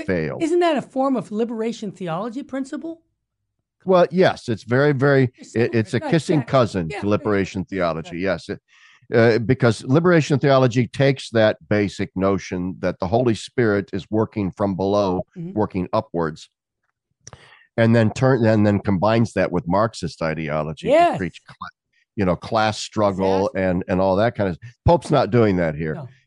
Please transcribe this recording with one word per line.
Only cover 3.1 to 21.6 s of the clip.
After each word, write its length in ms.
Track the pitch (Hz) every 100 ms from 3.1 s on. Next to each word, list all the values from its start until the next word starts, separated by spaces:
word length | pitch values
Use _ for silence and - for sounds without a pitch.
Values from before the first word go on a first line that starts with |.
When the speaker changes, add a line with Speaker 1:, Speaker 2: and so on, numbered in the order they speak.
| _ _ _ _ _ _ _
Speaker 2:
Well, 220 | - 185 175
yes, 380 | 175 165 90 -
it's 140 | 107
very, 300 | - 123 147
very, 380 | 139 139 135 127 -
Speaker 1:
It's 180 | -
Speaker 2:
it, 200 | 107 117
it's 180 | 117 110
a 60 | 120
Speaker 1:
not 120 | 302
Speaker 2:
kissing 280 | 170 - 160
Speaker 1:
exact-, 100 | 123
Speaker 2:
cousin 380 | 135 107 98 80
Speaker 1:
yeah, 120 | -
Speaker 2:
to 40 | 101
Speaker 1:
yeah, 40 |
Speaker 2:
liberation 500 | 104 110 98 92 98
Speaker 1:
yeah. 40 | 87 95
Speaker 2:
theology. 360 | 87 80 78
Speaker 1:
Right. 80 | 85
Speaker 2:
Yes, 280 | 95 85 -
it, 120 | 98 _ _ _ _ -
uh, 240 | 117 113 107
because 440 | 107 131 123 110
liberation 540 | 127 139 175 170 139 143
theology 480 | 147 135 131 117 117
takes 420 | - 139 127 -
that 260 | 113 107 - -
basic 420 | 104 101 - 95 -
notion 600 | 95 98 - 92 90 90
that 200 | 92 85
the 80 | 92
Holy 260 | 117 123
Spirit 560 | 107 - - 117 101 90
is 140 | 98 -
working 420 | 107 110 - 95
from 220 | - 101
below, 520 | 90 98 101 101 90 - -
Speaker 1:
Mm-hmm. 160 | 165
Speaker 2:
working 340 | 107 98 92 90
upwards, 560 | 110 - 85 82 78 - _ _ _ _ _ _ _ - - - - _ -
and 180 | 113
then 160 | 117 107
turn, 320 | - 131 131 113
and 200 | 110 104
then 120 | 101
combines 540 | - 95 104 117 113
that 160 | - 90
with 160 | 87 85
Marxist 540 | 95 113 - 82 -
ideology 640 | 80 78 78 78 76 78 185
Speaker 1:
Yes. 240 | 302 349
Speaker 2:
to 60 | 208
preach, 240 | 95 - _
cla-, 220 | -